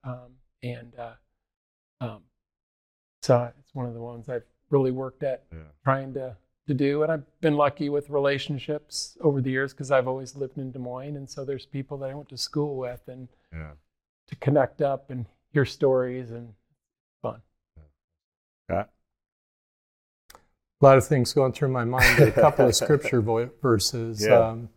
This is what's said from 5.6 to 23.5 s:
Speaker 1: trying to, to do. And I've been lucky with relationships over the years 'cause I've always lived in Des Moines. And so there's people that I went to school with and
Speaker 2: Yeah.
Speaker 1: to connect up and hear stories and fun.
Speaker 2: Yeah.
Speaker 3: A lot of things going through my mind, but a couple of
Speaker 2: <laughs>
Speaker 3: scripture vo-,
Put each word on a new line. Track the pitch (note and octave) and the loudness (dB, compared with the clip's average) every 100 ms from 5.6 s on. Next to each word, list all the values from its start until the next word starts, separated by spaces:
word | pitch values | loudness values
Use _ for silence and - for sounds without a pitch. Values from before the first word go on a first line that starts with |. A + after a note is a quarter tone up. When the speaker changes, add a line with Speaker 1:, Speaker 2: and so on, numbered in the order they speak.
| D#2 _ | -20 _
Speaker 1:
trying | C3+ C3+ C3+ | 0 0 -2
to, | C3 C3 G2+ _ _ - | -10 -10 -14 _ _ -6
to | |
do. | C#3 C#3 D3 | 0 2 2
And | D#3 | 0
I've | D#3 - _ | -2 -6 _
been | D#3+ D3 | 0 4
lucky | C#3+ C#3+ C#3+ | 2 2 -4
with | C#3+ C#3+ | -4 -2
relationships | C#3+ C#3 C#3 - C#3 - D3+ _ - - - | 0 0 -2 -4 -8 -6 -8 _ -12 -12 0
over | D#3 C#3 | 2 2
the | C3 | 0
years | C3 C#3 | -2 -2
'cause | - C3 | -6 2
I've | C3+ B2+ | 2 2
always | C3 B2+ | -4 -8
lived | C#3 C3 C#3+ | -10 -8 -8
in | C3 | -10
Des | C3 | -10
Moines. | B2 B2 C#3+ C#3+ | -10 -10 -10 -12
And | C3+ | -12
so | - | -12
there's | C3+ C3 - | -8 -8 -8
people | C3+ C3+ C#3 | -10 -10 -10
that | C3+ | -10
I | |
went | C#3+ C#3 | -10 -14
to | B2 | -10
school | - D3+ D3 C3 | -6 -4 -4 -4
with | B2 B2 - | -8 -10 -16
and | B2+ B2 _ _ | -18 -18 _ _
Speaker 2:
Yeah. | E2 D2+ D2 _ _ _ _ _ | -14 -14 -18 _ _ _ _ _
Speaker 1:
to | - | -6
connect | C3+ D3 B2+ - | 0 2 2 -2
up | C#3+ C3+ _ | -4 -4 _
and | B2+ A2+ _ _ | -12 -12 _ _
hear | D3 | -2
stories | B2+ - C#3 C3 B2+ B2+ A#2+ | -2 0 2 2 0 -6 -12
and | A#2 A#2 G#2 _ _ _ _ _ _ | -14 -16 -20 _ _ _ _ _ _
fun. | A2+ A2 _ _ _ - D#2 _ _ _ _ _ _ _ - | -10 -10 _ _ _ -20 -20 _ _ _ _ _ _ _ -6
Speaker 2:
Yeah. | F#2 G#2 _ _ _ _ _ _ _ _ _ _ _ _ _ _ - _ _ _ - | -4 -4 _ _ _ _ _ _ _ _ _ _ _ _ _ _ -20 _ _ _ 6
Speaker 3:
A | |
lot | C#3 C3+ | 8 8
of | - | 6
things | C#3+ A#2+ | 0 2
going | D3 C3 | 2 2
through | - C#3 | 0 -2
my | B2+ | -2
mind, | A#2 B2+ C#3+ - | -2 4 4 6
but | A2 | 4
a | |
couple | - D3+ - B2+ | 6 4 6 2
of | - | 4
Speaker 2:
<laughs> | |
Speaker 3:
scripture | - G#2+ - B2 | 2 0 2 0
vo-, | G#2+ A2+ A#2+ | 0 -2 -4